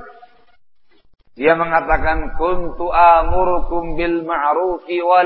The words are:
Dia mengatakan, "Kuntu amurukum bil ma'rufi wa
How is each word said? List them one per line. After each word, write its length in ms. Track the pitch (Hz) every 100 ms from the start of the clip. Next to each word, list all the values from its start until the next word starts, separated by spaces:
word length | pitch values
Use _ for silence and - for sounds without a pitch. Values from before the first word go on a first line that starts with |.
| - - - _ _ _ _ _ _ _ _ _ _
Dia 240 | - 143 165
mengatakan, 800 | 165 165 160 156 156 160 151 -
"Kuntu 560 | 170 180 170 - 170
amurukum 1040 | 165 170 165 160 180 180 175 170 170 170 160
bil 240 | 170 170
ma'rufi 800 | 160 165 147 156 185 170 - 175
wa 160 | 175 180